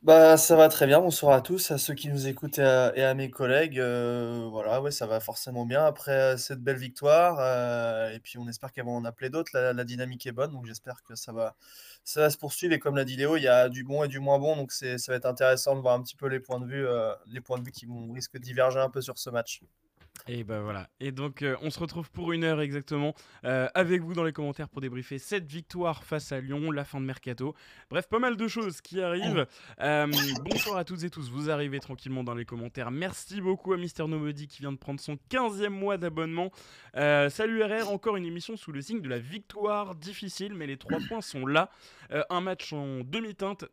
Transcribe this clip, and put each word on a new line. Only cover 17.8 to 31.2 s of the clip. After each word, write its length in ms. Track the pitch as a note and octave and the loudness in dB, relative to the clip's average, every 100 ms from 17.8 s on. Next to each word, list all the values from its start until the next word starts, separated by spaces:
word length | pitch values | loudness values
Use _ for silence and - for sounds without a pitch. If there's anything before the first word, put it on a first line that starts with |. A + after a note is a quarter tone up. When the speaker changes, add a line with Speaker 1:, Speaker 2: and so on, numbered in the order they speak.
Speaker 1:
vont, 260 | A#2 A#2+ A2+ | -14 -12 -10
risquent 280 | B2 B2+ C3 | -10 -12 -12
de 40 | |
diverger 380 | B2 B2+ C3 C3 | -8 4 4 4
un 80 | C3 | 0
peu 140 | C3+ | -2
sur 160 | B2+ B2 | -8 -8
ce 100 | - | -6
match. 320 | A#2+ - - - _ _ _ _ - - | -4 -4 -10 -16 _ _ _ _ -20 -10
Speaker 2:
Et 180 | A#2+ | -10
ben 160 | G#2+ A2 | -6 -6
voilà. 300 | G#2 G2+ F#2 _ | -6 -8 -12 _
Et 120 | C3+ | -10
donc, 280 | C3 C#3+ C3 | -6 -8 -4
euh, 160 | C#3+ C3 | -4 -4
on 80 | D3+ | -6
se 100 | - | -6
retrouve 300 | E3 E3+ D#3 | -8 -8 -12
pour 220 | - E3+ | -8 -4
une 120 | E3 | -2
heure 160 | E3 D#3 | 0 0
exactement, 540 | D3 C#3+ C3+ D3 D3 - - - | -2 -6 -6 -4 -4 -6 -18 -10
euh, 240 | B2 C3 B2+ | -2 0 0
avec 280 | - F3 F3+ | 0 2 2
vous 100 | E3 | 0
dans 100 | F3 | -4
les 120 | D#3+ | -4
commentaires 340 | D#3 D3 C#3 D3 | -2 -6 -6 -10
pour 140 | - | -8
débriefer 360 | C3+ B2 B2 C#3 | -8 -8 -10 -12
cette 280 | - G3+ D#3+ | -6 -6 -6
victoire 580 | D#3+ D#3+ F3+ F3 D3+ | -12 -12 -4 -4 -4
face 260 | - D#3 - | -6 -8 -6
à 100 | C3+ | -8
Lyon, 300 | C3 C#3+ D#3 | -6 -6 -4
la 140 | C#3+ | -4
fin 160 | C#3+ C#3 | -6 -6
de 60 | C3 | -6
mercato. 480 | C3 - A#2+ C3 D#3 - - _ | -8 -10 -6 -6 -8 -20 -20 _
Bref, 180 | D3+ F3+ | -6 -2
pas 120 | A3+ | 0
mal 180 | B3+ A3+ | 0 0
de 100 | A3+ | -4
choses 360 | A#3 G#3+ D#3+ | -4 -6 -8
qui 180 | - F3+ | -10 -4
arrivent. 460 | F#3 F3 F3 D#3 C3 - - - | -2 -2 0 -2 -2 -8 -20 -6
Euh, 260 | C#3+ D3+ D3 D3 C#3+ C3 | 0 2 2 0 -2 -4
bonsoir 320 | D3 G#3+ - G3 | -4 -4 -2 -4
à 80 | |
toutes 200 | E3+ F3+ | -6 -8
et 60 | E3+ | -10
tous, 200 | D#3+ | -10